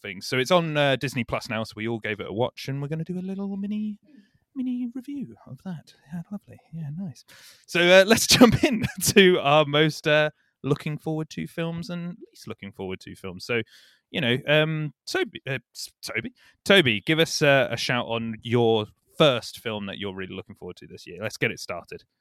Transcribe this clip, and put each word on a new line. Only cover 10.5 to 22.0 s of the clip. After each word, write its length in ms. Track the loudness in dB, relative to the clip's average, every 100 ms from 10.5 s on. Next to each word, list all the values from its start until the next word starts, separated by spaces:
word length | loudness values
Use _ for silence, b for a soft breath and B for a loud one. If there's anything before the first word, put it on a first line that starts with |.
| _
looking 320 | -4 -2 -4 -8
forward 320 | -6 -6 -8
to 160 | -10 -10
films 420 | -6 -8 -8 -10
and 260 | -10 -10 -14 -20
least 160 | -20 -16
looking 240 | -14 -16
forward 300 | -10 -8 -8
to 160 | -12 -16
films. 280 | -14 -12
So, 180 | -4 -4 -4 b b b b
you 80 | -4
know, 180 | -2 -2 2
um, 480 | 2 2 -2 -8 -10 -6
Toby, 340 | -4 -4 -6
uh, 140 | -8 -10 -10
s-, 160 | -16 -18 _
Toby, 300 | -10 -8 -8 -14 b b
Toby, 380 | 4 6 6 2
give 140 | 0 0
us, 240 | 0 2
uh, 240 | 4 4 2
a 80 | -2
shout 300 | -4 -4 -2
on 300 | -4 -6 -8
your 420 | -2 2 4 2 0 _ _ 2
first 400 | 2 2 -4 -12
film 280 | -10 -8 -10
that 120 | -8
you're 160 | -8
really 220 | -8 -10 -12
looking 180 | -16
forward 220 | -16 -16 -16
to 100 | -18
this 180 | -20
year. 140 | -18 -12
Let's 160 | -10 -4
get 140 | -6
it 80 | -6
started. 460 | -10 -12 -12 -18